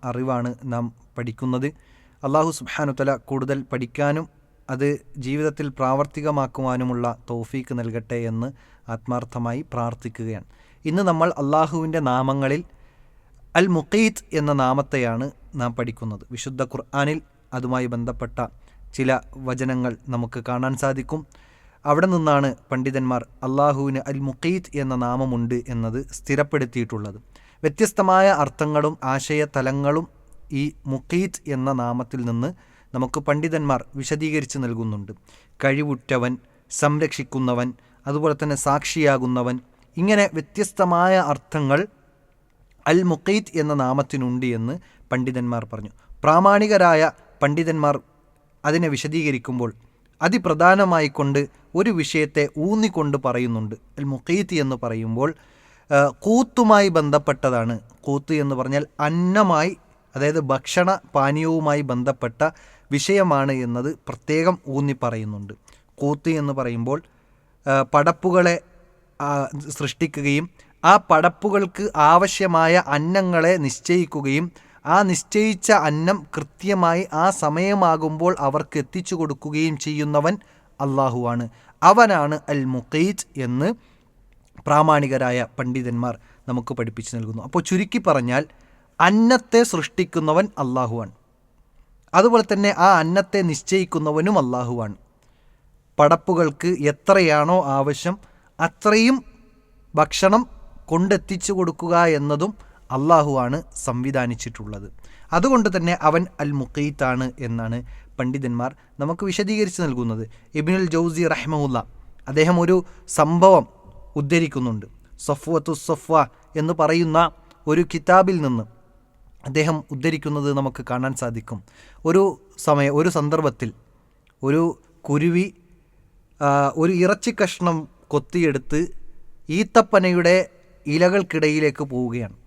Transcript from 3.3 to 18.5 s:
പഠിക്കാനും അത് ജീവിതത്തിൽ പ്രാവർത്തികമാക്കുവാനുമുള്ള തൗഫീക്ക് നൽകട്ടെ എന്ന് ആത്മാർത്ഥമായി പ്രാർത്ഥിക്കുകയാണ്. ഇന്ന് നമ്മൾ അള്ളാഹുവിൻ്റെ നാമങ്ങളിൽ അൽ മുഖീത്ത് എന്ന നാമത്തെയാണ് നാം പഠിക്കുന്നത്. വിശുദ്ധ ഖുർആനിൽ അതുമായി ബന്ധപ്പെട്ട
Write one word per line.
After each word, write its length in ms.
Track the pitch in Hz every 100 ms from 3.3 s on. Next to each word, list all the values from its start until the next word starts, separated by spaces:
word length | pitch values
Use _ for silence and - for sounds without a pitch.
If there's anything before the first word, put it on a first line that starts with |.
| 135 131 139
പഠിക്കാനും 640 | 131 131 120 - 143 151 165 _ _ _ -
അത് 180 | 131 143 143 - -
ജീവിതത്തിൽ 520 | 127 143 151 147 147
പ്രാവർത്തികമാക്കുവാനുമുള്ള 1400 | 131 131 135 143 - 147 147 131 - 131 127 127 120 120 117 -
തൗഫീക്ക് 500 | 117 113 135 127 123
നൽകട്ടെ 400 | 117 113 110 120 117
എന്ന് 180 | 113 123 135 _ _ -
ആത്മാർത്ഥമായി 720 | 113 113 123 120 123 117 123 -
പ്രാർത്ഥിക്കുകയാണ്. 760 | 123 117 117 120 110 113 110 - _ _ _ 131
ഇന്ന് 180 | 175
നമ്മൾ 260 | 190 165 170 165
അള്ളാഹുവിൻ്റെ 600 | 139 151 160 165 160 160
നാമങ്ങളിൽ 640 | 139 123 131 139 135 151 - - - _ _ _ _ _ - 165
അൽ 100 | 190
മുഖീത്ത് 560 | 170 151 208 220 220 -
എന്ന 180 | 160 147
നാമത്തെയാണ് 720 | 143 127 135 139 139 120 113 139 - - 147
നാം 160 | 123 120
പഠിക്കുന്നത്. 460 | 120 113 117 101 -
വിശുദ്ധ 300 | 123 139 131
ഖുർആനിൽ 540 | 131 131 - 143 143 156 - _ _
അതുമായി 340 | 131 127 127 123
ബന്ധപ്പെട്ട 440 | 120 117 120 120 - 117